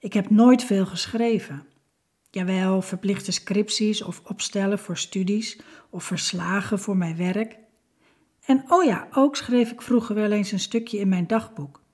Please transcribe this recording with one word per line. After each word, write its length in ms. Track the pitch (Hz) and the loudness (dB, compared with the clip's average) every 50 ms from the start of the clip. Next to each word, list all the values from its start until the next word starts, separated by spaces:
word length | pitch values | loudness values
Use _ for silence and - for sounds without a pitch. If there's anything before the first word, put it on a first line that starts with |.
Ik 120 | - 202 - | -10 0 0
heb 160 | 208 190 - | 0 2 4
nooit 340 | 208 208 233 247 254 247 - | 6 8 10 8 8 6 4
veel 220 | - 202 196 190 | 0 2 2 2
geschreven. 800 | 185 - 170 - - - 226 233 233 226 - - - 143 139 - _ _ _ _ _ _ _ _ _ _ _ _ _ | 0 -2 -8 -8 -6 -2 -2 0 2 0 0 -2 -6 -12 -14 -14 _ _ _ _ _ _ _ _ _ _ _ _ _
Jawel, 520 | - 190 185 180 190 185 185 190 190 190 | -10 -6 -4 -2 -2 0 0 2 0 0
verplichte 500 | 185 - - 185 - 196 202 196 - - | -2 -4 -8 -6 -2 -2 -2 -2 -4 -6
scripties 720 | 180 - - - 190 208 208 214 - - 214 214 214 202 | -6 -6 -6 -2 0 0 0 0 -2 -2 0 0 -2 -2
of 200 | - - 175 - _ | -6 -8 -12 -12 _
opstellen 540 | - 196 - - - - 202 196 196 202 202 | -12 -10 -8 -8 -6 -4 -2 0 0 -2 -2
voor 180 | - - 175 - | -4 -8 -8 -8
studies 640 | - - - 196 190 180 202 214 220 - - - - - - - - _ | -8 -6 -4 -4 -2 0 0 -2 -2 -6 -12 -16 -20 -20 -20 -20 -20 _
of 140 | - 180 - | -14 -12 -8
verslagen 760 | - 185 165 - - - 180 170 170 185 202 185 - 220 190 | -6 -6 -4 -4 -4 -4 -4 -4 -2 -2 -4 -2 -2 -4 -4
voor 180 | 202 - 202 190 | -4 -2 0 0
mijn 180 | 175 165 165 | 0 -2 -2
werk. 420 | 165 180 180 185 202 220 220 - - - _ _ _ _ _ _ _ _ _ _ _ _ _ _ _ _ | -2 -2 -2 -2 -2 -4 -6 -8 -20 -20 _ _ _ _ _ _ _ _ _ _ _ _ _ _ _ _
En 180 | - 269 269 - - | 2 2 2 4 4
oh 160 | 339 359 370 | 4 4 6
ja, 240 | 285 190 - - - | 4 2 0 -4 -4
ook 240 | - 269 269 294 285 | 2 2 2 2 2
schreef 360 | - - - 240 247 240 233 | -2 -4 0 2 2 2 2
ik 100 | 240 - | -2 -12
vroeger 340 | - - 247 240 226 - 208 | -4 0 0 0 2 0 -2
wel 160 | 208 214 208 | 0 0 2
eens 200 | 208 208 202 202 | 2 0 0 -2
een 80 | 208 185 | -2 -4
stukje 380 | - - - 233 226 - - 208 | -6 -2 -4 -4 -4 -4 -6 -2
in 120 | 202 190 | 0 2
mijn 180 | 190 180 175 165 | 2 2 0 0
dagboek. 540 | 220 226 220 - - - 147 139 - - _ _ | 0 -2 -2 -4 -12 -12 -12 -12 -14 -20 _ _